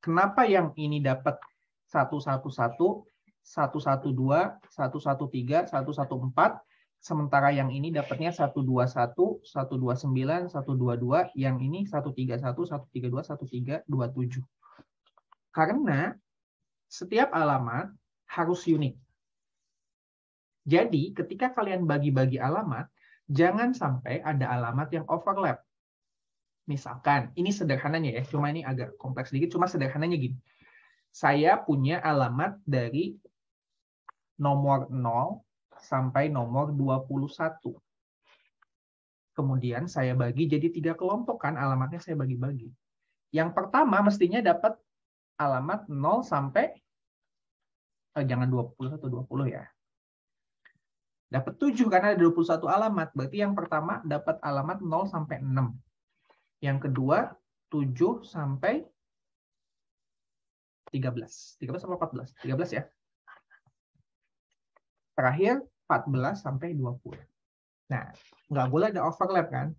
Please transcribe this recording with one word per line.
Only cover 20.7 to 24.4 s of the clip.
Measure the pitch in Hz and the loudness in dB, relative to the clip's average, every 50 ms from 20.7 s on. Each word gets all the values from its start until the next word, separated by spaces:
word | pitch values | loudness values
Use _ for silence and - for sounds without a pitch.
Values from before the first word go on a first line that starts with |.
| - 170 - 233 - 147 147 196 - | 4 4 4 4 2 0 0 0 -4
ketika | - - - 190 196 254 254 254 | -6 -6 -6 -4 -2 -2 -2 0
kalian | 247 208 202 190 185 175 | -2 -2 -2 0 0 0
bagi-bagi | 160 147 143 143 147 135 131 131 131 131 131 | 2 2 2 2 2 2 4 2 2 2 0
alamat, | 120 135 160 202 220 170 120 113 156 - _ _ _ _ - _ _ - | -2 -2 -2 -2 -2 -2 -4 -6 -6 -10 _ _ _ _ -20 _ _ -4
jangan | 147 135 165 180 185 214 240 247 | 2 4 4 4 4 2 0 0
sampai | 254 247 185 143 127 127 - - 123 160 | 0 0 -2 -2 -2 -2 -2 -4 -6 -4
ada | - 156 151 135 | -2 -2 0 0